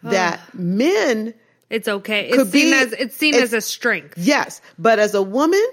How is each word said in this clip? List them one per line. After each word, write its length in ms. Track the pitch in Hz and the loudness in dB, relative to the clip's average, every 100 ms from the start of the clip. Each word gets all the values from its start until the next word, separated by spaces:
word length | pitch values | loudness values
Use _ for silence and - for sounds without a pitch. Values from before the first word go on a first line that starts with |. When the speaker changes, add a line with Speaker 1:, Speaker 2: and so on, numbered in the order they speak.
Speaker 1:
Ugh. 80 | 226 | -2
Speaker 2:
that 280 | 196 175 165 - | 0 0 -4 -14
men 800 | - 175 196 285 415 349 220 220 226 _ _ _ | -8 -4 0 2 2 0 -2 -4 -12 _ _ _
Speaker 1:
It's 180 | 226 226 | -6 -4
okay. 420 | 202 202 214 196 | -6 -4 -6 0
Speaker 2:
could 120 | 254 | 0
Speaker 1:
It's 100 | 226 | 2
seen 200 | 285 311 | 2 4
Speaker 2:
be, 20 | 269 | 2
Speaker 1:
as, 160 | 254 | 0
it's 220 | 214 254 - | -2 -8 -2
seen 160 | 302 | 0
Speaker 2:
it's 100 | 285 247 | 2 2
Speaker 1:
as 80 | |
a 80 | 226 | -2
strength. 540 | - - 240 196 - - | -6 -6 -4 -4 -8 -4
Speaker 2:
Yes, 440 | 175 285 - - - - | 0 0 -2 -8 -20 -2
but 220 | 170 175 | 2 4
as 160 | 214 202 | 2 0
a 60 | |
woman 400 | 190 220 311 381 453 | -2 0 2 2 0